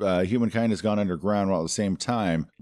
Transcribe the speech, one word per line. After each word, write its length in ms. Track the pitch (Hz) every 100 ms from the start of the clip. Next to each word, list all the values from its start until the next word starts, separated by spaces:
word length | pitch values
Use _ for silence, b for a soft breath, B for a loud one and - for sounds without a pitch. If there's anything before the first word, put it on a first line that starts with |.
uh, 220 | 101 90
humankind 500 | 92 120 117 113 113
has 80 | 101
gone 160 | 110 104
underground, 520 | 98 85 95 104 98
while 100 | 90
at 40 |
the 40 | 82
same 280 | - 101 92
time, 520 | - 120 95 80 76 -